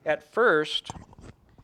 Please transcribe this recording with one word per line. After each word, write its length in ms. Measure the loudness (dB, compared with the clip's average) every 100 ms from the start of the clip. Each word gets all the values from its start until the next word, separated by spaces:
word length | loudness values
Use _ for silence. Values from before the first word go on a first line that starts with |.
at 280 | -4 -4 -4
first, 580 | 2 4 4 0 -6 -8 -14 -18 -20 -20 -20 _ -20